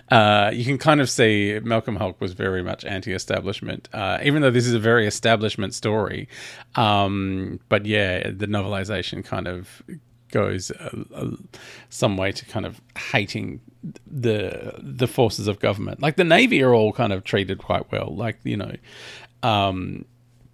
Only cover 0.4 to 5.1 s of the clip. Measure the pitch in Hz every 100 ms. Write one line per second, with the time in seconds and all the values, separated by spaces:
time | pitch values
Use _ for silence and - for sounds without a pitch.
0.4 | 104 113 120 135 160 147 127 - 113 104
1.4 | 101 107 117 113 - 98 95 - 95 92
2.4 | 101 92 90 95 - 98 95 92 - 98
3.4 | 95 98 113 - - - 95 92 143 151
4.4 | 139 120 120 117 110 117 104